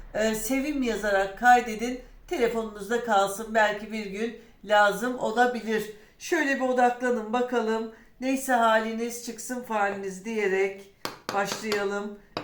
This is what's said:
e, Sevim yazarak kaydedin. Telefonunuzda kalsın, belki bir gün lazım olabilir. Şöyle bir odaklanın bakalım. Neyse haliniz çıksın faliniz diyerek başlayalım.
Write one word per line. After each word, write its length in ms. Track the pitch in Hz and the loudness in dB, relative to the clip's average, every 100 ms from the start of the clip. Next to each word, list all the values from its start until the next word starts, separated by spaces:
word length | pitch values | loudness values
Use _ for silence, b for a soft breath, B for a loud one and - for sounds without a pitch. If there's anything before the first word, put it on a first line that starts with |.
| - | -8
e, 220 | 208 220 214 | -2 0 0
Sevim 480 | 240 269 294 277 | 0 -2 0 -2
yazarak 560 | 240 202 208 196 196 - | -2 0 2 2 0 4
kaydedin. 640 | 247 247 226 214 247 254 B B - | 6 6 4 -4 -4 -4 B B -6
Telefonunuzda 760 | 330 226 226 214 208 196 233 | 0 0 0 -6 -8 -4 -4
kalsın, 520 | 226 196 196 208 220 220 | 2 2 2 -2 -2 2
belki 360 | 208 208 214 | 2 0 -6
bir 140 | 220 196 | -8 -6
gün 360 | 202 233 - B B 196 | -4 -4 -6 B B 4
lazım 540 | 208 208 185 254 240 | 6 6 4 -2 -2
olabilir. 720 | 220 226 247 226 214 214 - B B B | 0 2 2 2 -2 -2 -2 B B B
Şöyle 360 | - 339 277 254 | -2 0 2 0
bir 60 | |
odaklanın 720 | 254 247 247 240 247 226 214 | 2 4 4 2 0 -2 -2
bakalım. 580 | 247 247 240 220 220 226 B B - | -2 0 0 0 -2 -4 B B -8
Neyse 320 | 254 269 262 | -4 -2 0
haliniz 720 | 240 226 220 220 226 233 - 240 | 2 4 4 2 -4 -6 -6 -10
çıksın 380 | 220 - 247 | -10 -8 -8
faliniz 600 | 226 214 202 196 196 185 214 | -4 -2 -2 -2 -8 -10 -6
diyerek 720 | 220 196 190 196 196 - b - - - | -2 0 2 0 -4 -16 b -14 -12 -4
başlayalım. 840 | 202 196 - 220 208 202 202 214 - B - | -2 -2 -4 -2 -2 -2 -4 -6 -12 B -20